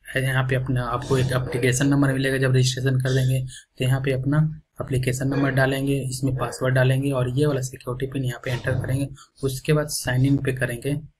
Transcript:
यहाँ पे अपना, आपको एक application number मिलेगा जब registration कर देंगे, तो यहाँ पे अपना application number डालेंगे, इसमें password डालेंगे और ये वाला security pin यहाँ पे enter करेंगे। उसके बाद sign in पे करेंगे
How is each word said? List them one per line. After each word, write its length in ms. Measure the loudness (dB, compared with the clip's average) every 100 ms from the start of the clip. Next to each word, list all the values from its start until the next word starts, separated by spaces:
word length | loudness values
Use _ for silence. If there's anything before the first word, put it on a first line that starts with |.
यहाँ 380 | -4 -2 0 0
पे 100 | 0 0
अपना, 280 | 0 -2 0
आपको 320 | -4 0 0
एक 140 | 2
application 520 | 0 -2 0 2 2 2
number 240 | 4 2
मिलेगा 260 | 2 0 2
जब 160 | 4
registration 460 | 4 4 2 0 0
कर 140 | 2
देंगे, 260 | 2 2 0
तो 440 | -4 -12 -20 _
यहाँ 160 | 0 0
पे 120 | 0
अपना 260 | -2 2 2 2 -2 _ -12
application 460 | -4 0 0 0 0
number 220 | 0 2
डालेंगे, 480 | 2 2 2 0 -2
इसमें 340 | -2 -2 -2 -2
password 380 | -4 -2 0
डालेंगे 360 | 4 4 2 0
और 160 | 0 0
ये 160 | 2 2
वाला 140 | 0
security 480 | -4 -10 -8 -6 -6
pin 120 | -4
यहाँ 160 | -4 -6
पे 60 | -6
enter 300 | -4 -2 -2
करेंगे। 280 | -2 -2 -4 -8 -20 _
उसके 300 | -4 -4 0
बाद 160 | 0 0
sign 360 | -6 -2 2 4
in 100 | 2
पे 140 | 0
करेंगे 400 | -2 -4 -4 -4 -4 -6